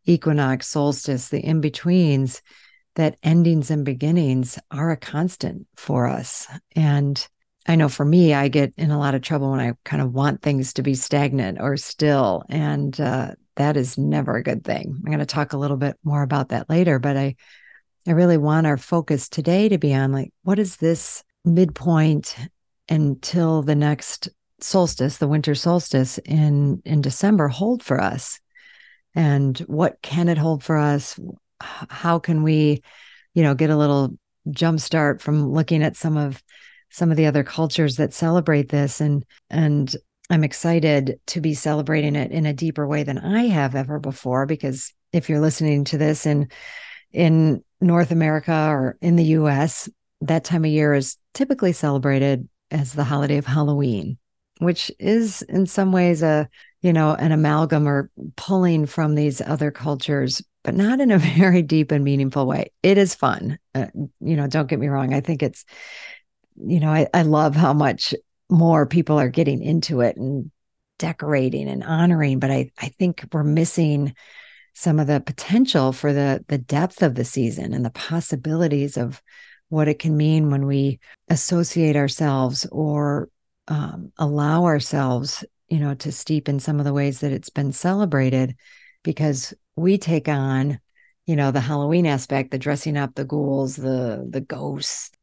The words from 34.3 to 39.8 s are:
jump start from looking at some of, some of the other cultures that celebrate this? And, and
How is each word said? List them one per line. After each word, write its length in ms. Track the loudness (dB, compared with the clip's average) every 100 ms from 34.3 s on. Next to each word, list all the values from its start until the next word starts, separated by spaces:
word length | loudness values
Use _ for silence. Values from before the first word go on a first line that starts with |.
| _ -10
jump 300 | -2 0 0
start 420 | 0 0 0 0
from 300 | -2 0 0
looking 320 | 0 2 2
at 120 | 0 -2
some 200 | -2 -2
of, 260 | -2 -6 _ -20 -20 _ _
some 200 | -2 0
of 60 | 4
the 100 | 4
other 180 | 2
cultures 520 | 0 -2 -2 2 0 0
that 160 | -2
celebrate 580 | 0 0 2 2 2 2
this? 300 | 0 0 0
And, 240 | 0 0 -4 _ -6
and 460 | 0 2 2